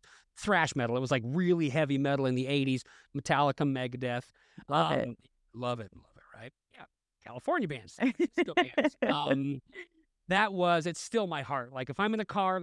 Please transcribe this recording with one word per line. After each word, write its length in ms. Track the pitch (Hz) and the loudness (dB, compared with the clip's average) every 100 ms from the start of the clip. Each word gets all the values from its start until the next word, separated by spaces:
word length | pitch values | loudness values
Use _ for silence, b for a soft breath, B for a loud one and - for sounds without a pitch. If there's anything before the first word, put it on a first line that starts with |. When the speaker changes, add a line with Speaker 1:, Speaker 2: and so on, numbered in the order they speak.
| b b _ - | b b _ -6
Speaker 1:
thrash 380 | 208 180 160 135 | 2 2 2 0
metal. 200 | 117 127 | 0 0
It 60 | |
was, 100 | 127 | 0
like, 120 | 131 117 | 0 0
really 440 | 165 175 170 147 | 0 2 2 2
heavy 280 | 151 143 139 | 2 2 2
metal 280 | 139 139 131 | 2 2 2
in 100 | 127 | 0
the 120 | 131 | 0
eighties, 360 | 143 135 131 b b b | 0 2 0 b b b
Metallica, 560 | 139 - 143 143 - 147 | -6 0 2 2 2 0
Megadeth. 540 | 131 127 127 127 123 - B B B - | 0 -4 -4 -4 -4 -8 B B B -2
Speaker 2:
Love 220 | 147 160 | 0 2
it. 140 | 131 120 | 0 -2
Speaker 1:
Um, 80 | - _ _ _ | -8 _ _ _
love 260 | 113 123 120 | -6 -4 -4
it. 100 | 101 - - - - 107 120 - _ - - _ _ _ - | -8 -18 -20 -20 -20 -20 -20 -20 _ -20 -20 _ _ _ -16
California 420 | 240 - 349 175 | -6 -2 0 -2
bands, 300 | 127 - - 254 - 330 - | -6 -12 -2 -2 0 0 0
still 140 | 247 359 | 0 0
bands. 400 | 131 - 294 - | 0 0 0 0
Speaker 3:
<laughs> 40 | 170 | 0
Speaker 1:
Um, 560 | 151 147 139 139 139 - B B _ _ _ - | 0 0 0 0 -4 -10 B B _ _ _ -2
that 260 | 190 214 | 2 2
was, 340 | 190 175 170 170 | 2 2 2 0
it's 120 | 160 | -6
still 280 | - 226 190 | -4 -2 -2
my 160 | 147 | -4
heart. 280 | 131 139 120 | -4 -4 -4
Like, 180 | 131 131 | -6 -6
if 100 | 139 | -2
I'm 140 | 214 | 0
in 60 | 220 | 0
a 60 | 202 | -2
car, 320 | 202 190 185 | 0 0 0